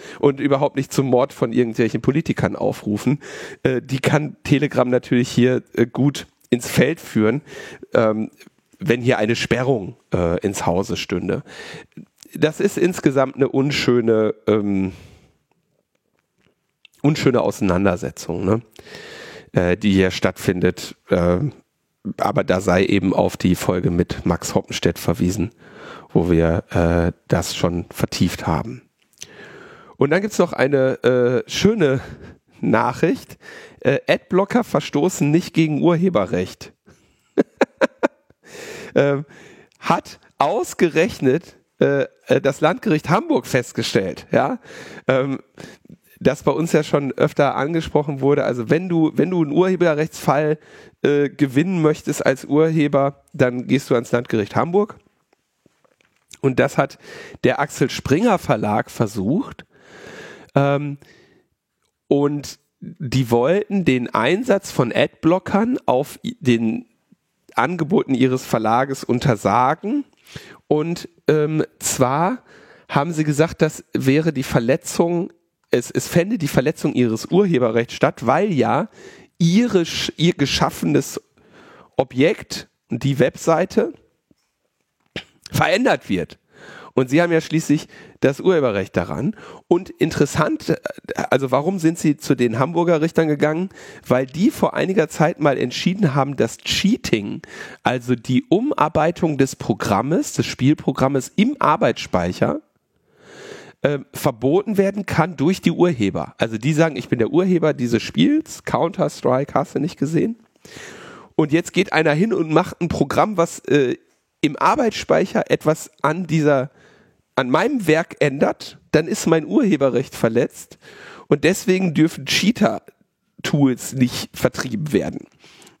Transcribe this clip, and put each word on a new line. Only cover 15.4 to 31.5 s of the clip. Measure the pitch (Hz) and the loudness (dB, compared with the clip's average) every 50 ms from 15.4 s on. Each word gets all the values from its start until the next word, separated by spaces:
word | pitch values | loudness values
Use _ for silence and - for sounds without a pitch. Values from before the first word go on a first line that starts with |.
| _ _ _ _ _ _ _ _ _ _ _ _ _ _ _ _ _ _ _ _ _ _ _ _ _ _ _ _ _ _ _ _ | _ _ _ _ _ _ _ _ _ _ _ _ _ _ _ _ _ _ _ _ _ _ _ _ _ _ _ _ _ _ _ _
unschöne | - 143 139 - - 139 123 117 | 0 0 2 2 2 2 2 2
Auseinandersetzung, | - 101 98 - 107 98 87 90 98 98 90 90 - 65 - - - - 87 87 98 | 2 -2 -2 0 0 2 2 2 2 2 0 0 -4 -8 -8 -10 -8 -8 -6 -2 0
ne? | 90 107 117 117 _ _ - - - - - - - - - - - - - - _ | 0 0 0 -2 _ _ -20 -20 -20 -20 -20 -20 -20 -20 -20 -20 -20 -20 -20 -20 _
Äh, | - - 90 87 90 | -2 0 2 2 0
die | 98 - 107 | 2 2 2
hier | 95 95 92 92 | 4 4 4 2
stattfindet. | 90 - - 95 90 - - - 92 90 85 92 90 - - - - _ _ - | 0 0 -2 -2 -2 -2 -2 -2 0 2 0 0 0 -2 -8 -16 -16 _ _ -2
Äh, | 104 92 87 87 87 90 147 139 - - _ _ _ _ _ _ _ _ - 101 - | 0 2 2 2 2 0 0 -4 -6 -10 _ _ _ _ _ _ _ _ -12 -12 -6
aber | - - 101 101 - 95 | -4 -2 -2 0 0 0
da | 78 92 92 | 0 0 0
sei | 95 92 87 92 98 | 2 2 2 4 4
eben | - - 101 95 95 - | 2 2 2 2 2 2
auf | - 98 92 - | 2 0 0 -2
die | - - 92 90 | -2 0 0 0
Folge | - - - 92 90 92 - | 0 0 0 0 0 0 0
mit | 87 85 87 - - - - | 0 0 -2 -2 -4 -4 -2
Max | 92 85 85 - - - | -2 -2 -2 -4 -2 -2
Hoppenstedt | 190 - - - - - 87 85 - | -2 -2 -4 -4 -4 -2 -2 -2 -2
verwiesen, | - - 85 - 92 90 95 - 87 - - _ - - - - - - - - - - - | -2 -4 -2 0 0 -2 0 -2 -4 -6 -8 _ -20 -20 -20 -20 -20 -20 -20 -20 -10 -2 0
wo | - 82 87 | 0 2 4
wir, | 87 82 82 82 82 85 - - | 4 4 4 2 0 -2 -4 -2
äh, | - - 85 82 87 87 85 85 - _ _ | -2 0 2 2 2 2 0 0 -2 _ _
das | - - 85 - - - | -2 -2 -2 -2 -4 -4
schon | - - 87 87 87 - - | -2 -2 -2 -2 -4 -6 -8
vertieft | - - - - - - 101 85 - - - | -6 -6 -6 -4 -2 0 -2 -2 -2 -4 -4
haben. | - 82 73 - 110 127 123 - _ _ _ _ _ _ _ - - - - - - - - - - - - - - - | -2 -2 -2 -4 -6 -12 -14 -18 _ _ _ _ _ _ _ -20 -20 -20 -20 -20 -20 -20 -20 -20 -20 -20 -20 -20 -12 -6
Und | - 131 143 | -4 -2 0
dann | 156 185 | 0 0
gibt's | 196 214 - - | -2 -2 -2 -2
noch | 180 170 - | -2 0 0
eine, | - 123 139 143 135 131 131 131 - - | 0 0 2 2 2 0 0 0 0 0
äh, | 123 127 123 123 120 127 117 - | 2 2 2 2 2 0 0 -2
schöne | - | -4